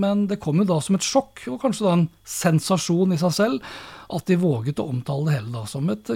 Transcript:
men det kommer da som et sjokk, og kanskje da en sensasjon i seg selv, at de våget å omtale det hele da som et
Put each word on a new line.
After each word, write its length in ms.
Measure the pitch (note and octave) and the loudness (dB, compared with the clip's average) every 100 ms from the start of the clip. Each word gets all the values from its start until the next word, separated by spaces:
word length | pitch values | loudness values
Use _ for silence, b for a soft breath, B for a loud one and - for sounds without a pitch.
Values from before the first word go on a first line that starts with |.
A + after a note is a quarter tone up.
men 240 | G3 G3+ G3+ | 2 2 0
det 80 | G#3 | -2
kommer 220 | D#3 D#3 G3 | 0 2 2
da 120 | D#3+ | 0
som 160 | - F#3+ | 0 0
et 80 | - | 2
sjokk, 380 | C4+ C4 - - | 0 -2 -6 -10
og 100 | B3+ | -4
kanskje 240 | C4 F#3 G3+ | -2 0 2
da 80 | |
en 140 | F3 E3 - - | 4 2 -2 -12
sensasjon 880 | - F3+ D#3+ - F#3 - E3+ F#3+ | -2 2 2 2 0 2 2 2
i 60 | E3 | 2
seg 140 | F3+ D#3 | 2 2
selv, 340 | A3 C4+ B B B B B | 0 0 B B B B B
at 180 | F3+ - | -6 0
de 80 | F3 | 2
våget 400 | F3+ A#2 A#2+ C#3+ | 2 2 -2 -4
å 60 | F3 | -4
omtale 380 | B2+ C3 C#3 D#3 | -4 -4 -2 0
det 80 | C#3 | 0
hele 160 | A2 | -2
da 140 | A#2 G#2+ | -8 -6
som 220 | C#3 E3 | -4 -2
et 220 | G#3+ - | -2 -4